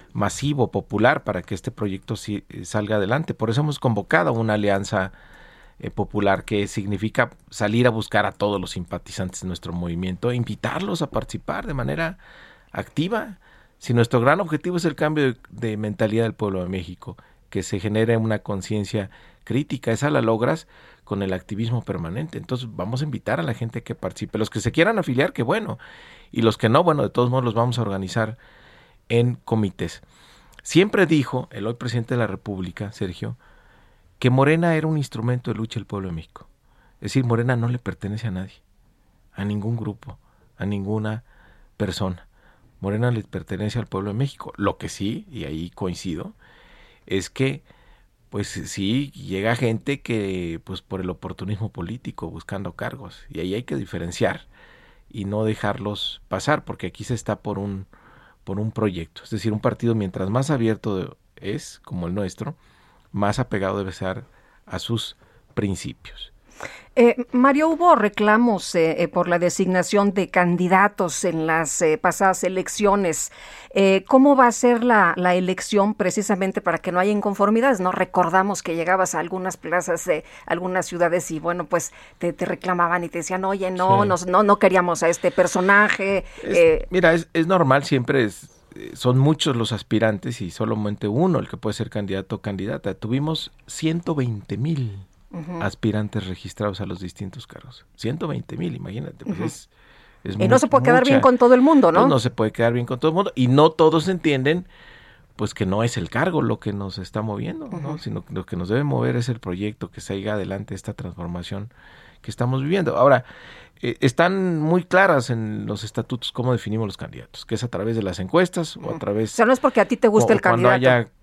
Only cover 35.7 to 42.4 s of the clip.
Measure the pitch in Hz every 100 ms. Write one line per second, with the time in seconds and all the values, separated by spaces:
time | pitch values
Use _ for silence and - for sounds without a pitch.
35.7 | 110 95 101 95 82 - - - _ _
36.7 | _ _ _ 101 135 120 117 120 123 117
37.7 | 123 - 85 101 107 113 92 98 - _
38.7 | _ _ _ _ _ _ - 101 104 107
39.7 | 117 104 98 - - _ _ _ - 98
40.7 | 101 98 110 107 110 - _ - - _
41.7 | - 101 87 95 87 - _